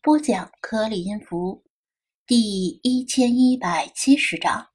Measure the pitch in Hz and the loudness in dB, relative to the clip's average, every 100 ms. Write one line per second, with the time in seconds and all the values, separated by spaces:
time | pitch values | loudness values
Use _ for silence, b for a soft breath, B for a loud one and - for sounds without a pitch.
0 | - 302 302 190 - _ - 220 220 220 | 2 2 2 -4 -6 _ -8 -4 -4 -4
1 | 87 208 - 175 180 196 _ _ _ _ | -6 -8 -8 -6 -6 -8 _ _ _ _
2 | _ _ - 240 214 196 185 - 254 254 | _ _ 0 0 2 -2 -4 -2 -2 -2
3 | 254 - 247 240 254 254 180 165 - - | 0 0 2 4 4 2 -2 -2 -4 -4
4 | - 285 - 151 - 226 - | 2 4 2 -2 -4 -4 -8